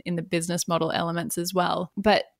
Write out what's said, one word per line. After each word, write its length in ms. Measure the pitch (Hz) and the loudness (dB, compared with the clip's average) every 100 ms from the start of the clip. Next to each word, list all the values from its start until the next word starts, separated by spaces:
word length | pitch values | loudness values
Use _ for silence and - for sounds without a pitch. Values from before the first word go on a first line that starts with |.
in 120 | 180 170 | -4 -4
the 60 | |
business 460 | 165 170 170 170 - | 0 -2 0 -2 0
model 240 | 170 160 | 0 0
elements 460 | - 170 170 165 - | 0 -2 -2 -4 -4
as 160 | 175 | -2
well. 360 | 185 175 170 180 - | 0 2 0 -4 0
But 280 | 214 190 - | 4 4 2